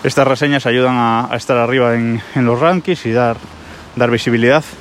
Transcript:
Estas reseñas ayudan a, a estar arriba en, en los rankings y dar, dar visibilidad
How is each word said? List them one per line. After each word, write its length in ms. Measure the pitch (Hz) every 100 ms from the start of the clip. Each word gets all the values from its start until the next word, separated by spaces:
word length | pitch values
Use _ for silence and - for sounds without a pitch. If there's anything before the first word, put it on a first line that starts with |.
Estas 240 | 139 135 135
reseñas 380 | 131 147 139 127
ayudan 300 | 120 127 127
a, 320 | 117 113 123
a 40 | 120
estar 220 | - 123
arriba 380 | 117 131 123 117
en, 260 | 117 117 - 135
en 100 | 120
los 140 | 120
rankings 460 | 160 185 165 180 117
y 60 |
dar, 260 | 117 120 113 - - - - - -
dar 140 | 120
visibilidad 540 | 117 127 117 117 147 151 -